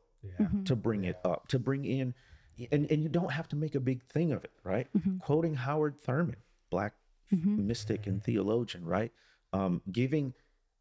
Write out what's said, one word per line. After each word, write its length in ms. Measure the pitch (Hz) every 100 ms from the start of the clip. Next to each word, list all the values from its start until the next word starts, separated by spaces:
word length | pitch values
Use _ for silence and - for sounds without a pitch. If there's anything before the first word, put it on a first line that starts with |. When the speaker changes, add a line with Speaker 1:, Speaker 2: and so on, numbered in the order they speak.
| _ _
Speaker 1:
Yeah. 240 | 101 90 208
Speaker 2:
Mm-hmm. 180 | 202
Speaker 3:
to 120 | 190 123
bring 280 | 117 107
it 160 | 90 85
Speaker 1:
Yeah. 80 | 92
Speaker 3:
up, 160 | 85 -
to 100 | 135
bring 260 | 123 139
in, 300 | 135 135 127 123 - - - - 120
and, 180 | 147 143
and 120 | 151
you 60 | 156
don't 240 | 165 170
have 160 | 139 165
to 80 | 147
make 180 | 151
a 60 | 143
big 220 | 127 127
thing 280 | - 147 170
of 100 | 113
it, 80 | - -
right? 260 | - 98 127
Speaker 2:
Mm-hmm. 240 | 202 170 185
Speaker 3:
Quoting 360 | - 147 165
Howard 460 | 151 123 151 151 139
Thurman, 420 | - 131 170 117 - _ _
Black 240 | 87 101 - _ _ _
Speaker 2:
Mm-hmm. 340 | 185 170 208 101
Speaker 3:
mystic 400 | 113 107 104 101
and 100 | 104
Speaker 1:
Mm-hmm. 80 |
Speaker 3:
theologian, 600 | 107 113 95 113 120 90
right? 280 | 85 90 117 - _ _ _
Um, 300 | 95 95 87 -
giving 400 | 95 127 156 139 127 _ _ _ _